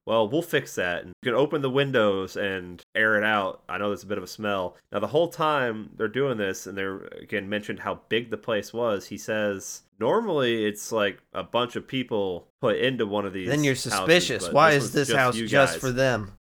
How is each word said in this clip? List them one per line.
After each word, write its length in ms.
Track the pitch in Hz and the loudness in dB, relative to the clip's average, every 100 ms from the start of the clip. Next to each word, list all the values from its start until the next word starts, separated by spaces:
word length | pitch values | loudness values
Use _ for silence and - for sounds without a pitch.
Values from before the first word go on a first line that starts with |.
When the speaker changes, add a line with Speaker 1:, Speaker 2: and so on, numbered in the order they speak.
| - | 0
Speaker 1:
well, 220 | 113 107 | 2 2
we'll 120 | 147 | 0
fix 320 | 170 151 131 - | 0 -2 -2 -4
that." 280 | 90 87 | -2 -2
And 100 | 92 - | -6 -6
you 80 | 123 | 0
can 80 | 117 | 2
open 220 | 147 160 | 2 0
the 80 | 135 | 0
windows 680 | 131 139 131 104 95 95 95 | 0 2 4 4 2 -2 -4
and 440 | 98 95 90 87 - - | -2 -4 -8 -14 -6 2
air 220 | 110 107 | 4 4
it 60 | |
out. 400 | 107 107 95 - - | 4 2 0 -6 -10
I 80 | 92 | -4
know 100 | 104 | -2
there's 140 | 95 | -4
a 40 | 95 | -6
bit 100 | 101 | -8
of 40 | |
a 40 | 90 | -8
smell. 500 | - 104 98 90 - _ | -6 -2 -2 -4 -8 _
Now, 80 | 107 | -4
the 80 | 104 | 0
whole 220 | 143 170 | 2 0
time 600 | - 156 147 123 110 - - | 0 0 2 0 -4 -10 -4
they're 120 | 107 | -2
doing 300 | 123 139 113 | 0 -2 0
this, 300 | 98 95 95 | -2 -4 -8
and 100 | 98 | -6
they're, 200 | 95 95 - - | -6 -6 -12 -16
again, 300 | - 107 95 | -6 -6 -4
mentioned 300 | 104 104 101 | -6 -4 -8
how 220 | 101 87 _ | -6 -8 _
big 200 | 113 117 | -2 -2
the 80 | 107 | -8
place 340 | - 107 98 | -2 -2 -2
was, 360 | 113 120 98 - | -2 -2 -2 -4
he 100 | 101 | -12
says, 640 | - 107 104 98 - - _ 98 | -4 -2 -2 -4 -8 -16 _ _
"Normally, 640 | 117 196 233 156 123 117 107 | 0 0 0 0 2 2 0
it's, 260 | 104 - | -2 -4
like, 280 | 113 101 90 _ | 0 0 0 _
a 100 | - | -10
bunch 320 | 90 117 120 113 | -2 -2 -2 -4
of 120 | - | -6
people 600 | 131 123 110 98 87 - _ | -6 -2 -2 -2 -4 -10 _
put 160 | 123 95 | 0 2
into 300 | 127 127 107 | 0 0 0
one 180 | 104 101 | 0 -2
of 80 | |
these 140 | 95 95 | -4 -2
Speaker 2:
Then 160 | 147 | 2
you're 100 | 143 | 2
Speaker 1:
houses, 200 | 127 127 | 0 -2
Speaker 2:
suspicious. 520 | 104 95 175 - 110 90 | 0 4 4 4 -2 2
Speaker 1:
but 80 | |
Speaker 2:
Why 160 | 131 160 143 | 6 6 6
Speaker 1:
this 0 | |
Speaker 2:
is 40 | 127 | 2
Speaker 1:
one's 40 | |
Speaker 2:
this 140 | 147 131 | 0 2
Speaker 1:
just 120 | 117 | 4
Speaker 2:
house 160 | 127 113 | 2 2
Speaker 1:
you 100 | 113 | 2
Speaker 2:
just 260 | 139 131 | 4 4
Speaker 1:
guys." 80 | 82 | 2
Speaker 2:
for 100 | 131 | -2
them? 420 | 123 131 113 98 - | 2 2 2 -4 -14